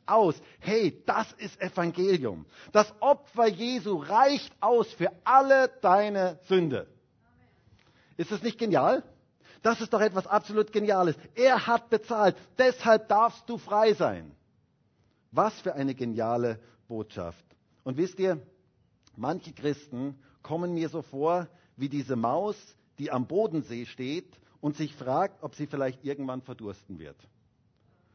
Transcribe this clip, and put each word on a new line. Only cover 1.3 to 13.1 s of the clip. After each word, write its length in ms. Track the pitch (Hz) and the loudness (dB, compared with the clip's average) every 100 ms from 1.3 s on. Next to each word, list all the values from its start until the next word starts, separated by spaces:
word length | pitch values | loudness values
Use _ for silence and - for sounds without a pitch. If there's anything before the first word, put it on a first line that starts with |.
ist 280 | - 208 - | -10 -16 -10
Evangelium. 840 | 185 185 170 170 190 180 120 82 78 - - | -8 -4 -4 -2 0 0 -2 -8 -14 -20 0
Das 240 | 208 208 - | 2 2 2
Opfer 480 | 269 285 - 226 226 | 2 2 -2 0 0
Jesu 480 | 175 233 254 190 175 | 0 -4 -4 -4 -6
reicht 560 | 143 214 277 285 - - | 0 4 4 2 -6 -4
aus 260 | 208 240 214 | 0 2 0
für 180 | - 175 - | -2 -4 -2
alle 440 | - 262 269 269 254 - | 4 6 6 6 4 2
deine 580 | 196 190 208 196 185 156 | 2 4 2 0 -2 -4
Sünde. 420 | - 190 160 113 - _ _ _ _ _ _ _ _ _ _ _ _ - | 0 2 2 -2 -8 _ _ _ _ _ _ _ _ _ _ _ _ -10
Ist 140 | 165 | -8
das 120 | 202 | -6
nicht 160 | 226 - | -6 -4
genial? 440 | 226 156 151 254 - - _ _ _ - | 0 2 2 0 -2 -20 _ _ _ -4
Das 180 | 220 226 | -2 0
ist 120 | 220 | 0
doch 80 | 214 | 2
etwas 260 | 214 185 180 | 2 0 0
absolut 460 | 208 208 214 208 | -2 0 -2 0
Geniales. 440 | 214 208 190 180 143 - | 0 0 2 2 0 -6
Er 320 | 226 254 233 - | 2 4 4 2
hat 220 | 233 - | 0 0
bezahlt. 460 | 214 - 226 202 - - - | -2 -2 2 2 2 -4 2
Deshalb 500 | 254 254 226 220 | 2 2 4 4
darfst 400 | 220 | 4